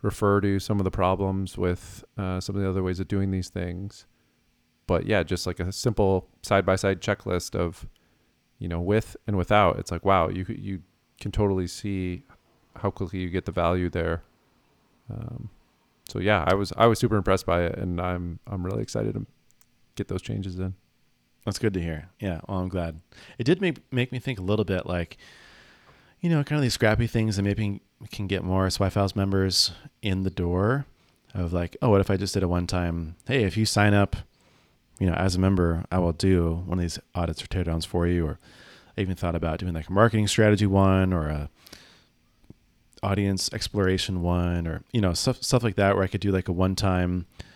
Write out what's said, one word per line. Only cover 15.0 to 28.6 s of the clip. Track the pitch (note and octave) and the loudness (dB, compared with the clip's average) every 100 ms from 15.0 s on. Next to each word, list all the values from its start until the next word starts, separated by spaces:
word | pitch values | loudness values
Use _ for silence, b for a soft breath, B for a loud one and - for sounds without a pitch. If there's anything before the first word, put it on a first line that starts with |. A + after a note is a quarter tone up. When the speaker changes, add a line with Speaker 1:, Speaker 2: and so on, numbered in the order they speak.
| - | -14
Speaker 1:
Um, | G#2 - - A2+ _ _ _ _ _ - | -12 -10 -12 -14 _ _ _ _ _ -12
so | - | -4
yeah, | G2 G#2 D#2 | 0 2 2
I | G2 | 2
was, | G2+ - | 0 4
I | A#2 | 4
was | A2 | 6
super | A#2+ G#2+ | 2 2
impressed | F#2+ F#2+ - | 2 0 2
by | F2 E2+ | 0 0
it, | - | -2
and | F#2 F2 | -4 -2
I'm, | F2+ F2+ F2 E2 - | -2 -4 -6 -10 -8
I'm | G2 F2+ | -6 -4
really | A2 | -4
excited | A2 A2+ G#2+ | -4 -4 -4
to | G#2+ G#2+ _ _ _ _ _ _ - | -4 -8 _ _ _ _ _ _ -10
get | G2+ | -6
those | F#2 | -6
changes | - G#2+ F#2+ F2+ | -6 -6 -6 -6
in. | F#2 F#2 _ _ _ _ _ _ | -6 -8 _ _ _ _ _ _
Speaker 2:
That's | - G2 | -8 -2
good | A2 | 0
to | F#2+ | 0
hear. | E2+ D#2 E2+ _ | -4 -6 -10 _
Yeah, | G2+ E2 - | -4 -4 -4
well, | F#2+ | -4
I'm | F2+ | -4
glad. | F2+ E2+ D#2+ _ B B B | -4 -6 -8 _ B B B
It | B2 | 0
did | F3 | 2
make, | F#3+ D#3 _ | 0 -4 _
make | B2+ B2 | -2 -2
me | C3 | -4
think | B2+ A2+ | -6 -6
a | |
little | F#2 G#2+ G2+ | -2 0 0
bit, | F#2 - | -2 -2
like, | F2+ E2+ - B B B B B B B B B B | -4 -4 -10 B B B B B B B B B B
you | F3 | 0
know, | D#3+ | 2
kinda | C#3+ D3+ | 2 0
these | C3+ | 0
scrappy | - A2 G#2+ A#2+ | 4 4 4 2
things | A#2 A2 G2 | 2 0 2
that | |
maybe | G2+ G2+ G#2 G2+ _ _ A2 | 0 0 -2 -4 _ _ -18
can | - G2 | -10 -4
get | F#2+ | -2
more | F2 F#2+ | 0 2